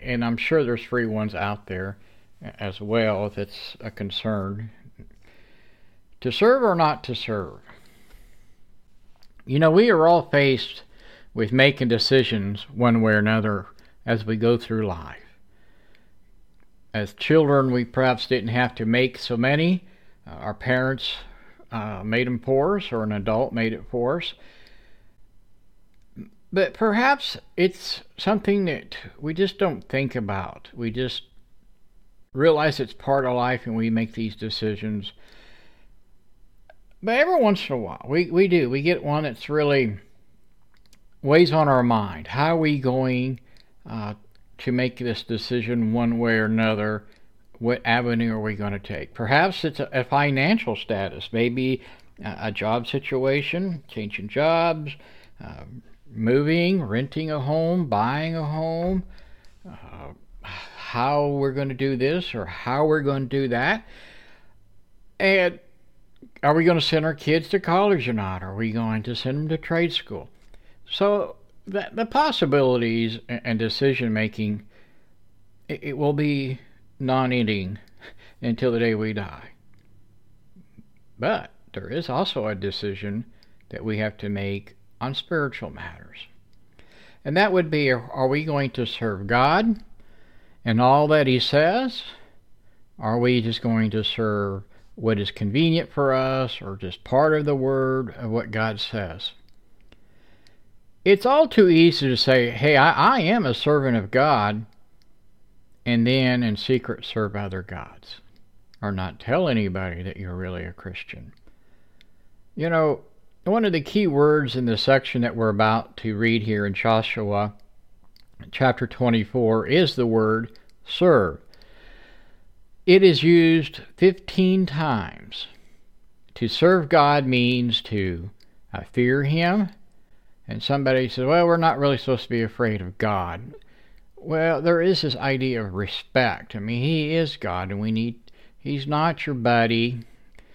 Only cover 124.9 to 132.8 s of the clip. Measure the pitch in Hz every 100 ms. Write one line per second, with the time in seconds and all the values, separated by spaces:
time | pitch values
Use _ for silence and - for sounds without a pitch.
124.9 | 117 92 - - - - - - - -
125.9 | - - - - - 113 - 165 185 147
126.9 | 165 143 147 135 127 120 123 120 113 -
127.9 | 107 95 85 90 - - - - 90 87
128.9 | - 123 135 139 156 170 202 190 - -
129.9 | - - - - - - 113 - 139 131
130.9 | 131 127 - 127 165 170 170 165 123 143
131.9 | 131 - 123 - 117 113 - 117 104